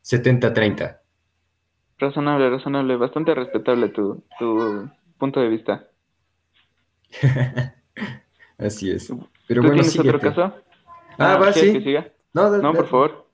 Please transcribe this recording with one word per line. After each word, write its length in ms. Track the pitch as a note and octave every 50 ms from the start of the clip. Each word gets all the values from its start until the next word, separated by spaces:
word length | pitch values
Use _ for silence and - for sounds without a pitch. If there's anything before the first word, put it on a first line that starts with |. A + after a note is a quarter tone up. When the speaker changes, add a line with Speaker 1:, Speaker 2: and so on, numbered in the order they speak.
Speaker 1:
setenta 520 | _ - - A#2+ - C3 B2+ A#2+ A#2+ A2+ -
treinta. 480 | A2+ G#2+ G#2 F#2 - D#2+ - - _ _ _ _ _ _ _ _ _ _ _ _ _ _ _ _ _ _ _ _ _
Speaker 2:
Razonable, 500 | C#3 C#3 C3+ D3+ C#3+ D3 D3 C#3 C3+ B2+
razonable, 480 | B2+ C3 - C#3 C#3 C#3 C3+ C3 B2+
bastante 360 | A#2+ A#2+ C3+ - D3+ D#3+ E3 D#3
respetable 540 | C3 B2+ B2 - A2 G#2+ - B2 A#2+ A#2
tu, 380 | G2 - - G2+ G2 A2 - _ _ -
tu 520 | - A#2+ A#2 A2+ A2 A2+ A2 G#2 G2+ G2 C#3 _ _ _ _ _
punto 220 | _ C#3 C#3 C3+ C#3
de 80 | B2
vista. 400 | A2+ A2+ A2 - - G2+ - - _ _ _ _ _ _ _ _ _ _ _ _ _ _ _ _ _ _ _ _ _ _ _ _ _
Speaker 1:
<laughs> 760 | - - - C3 C3 B2+ B2 - - B2+ B2+ - _ _ _ _ _ - A3 - B2+ - _ _ _ _ - _ _
Así 340 | - G2+ G#2 G2+ - F#2+ F#2+
es. 240 | F2+ F2 - - - - - _ _ _ _
Pero 160 | - A#2+ A#2+ B2
Speaker 2:
¿Tú 20 |
Speaker 1:
bueno, 180 | - C#3+ D#3+ E3+
Speaker 2:
tienes 160 | D#3+ D#3 D#3+
otro 200 | D3+ C3 B2 C#3+
Speaker 1:
síguete. 20 |
Speaker 2:
caso? 320 | - D3 D3 F3 F3 G3 - - _ _ _ _ _ - - - _ - -
Speaker 1:
Ah, 200 | - C#3 F3 F#3+
Speaker 2:
Ah, 0 |
Speaker 1:
va, 160 | F3+ F#3+ G3+ G3+
Speaker 2:
¿quieres 180 | - F#3+ G3+
Speaker 1:
sí. 0 |
Speaker 2:
que 100 | G#3+ -
siga? 300 | G#2+ C3+ C#3+ D3+ - - _ _ _ _ -
Speaker 1:
No, 180 | D#3 G3 G#3
da-, 100 | G#3 G3+
Speaker 2:
No, 140 | - D3+ E3
por 120 | E3 -
Speaker 1:
da-, 20 | -
Speaker 2:
favor. 380 | - B2+ C#3 D#3 - - _ _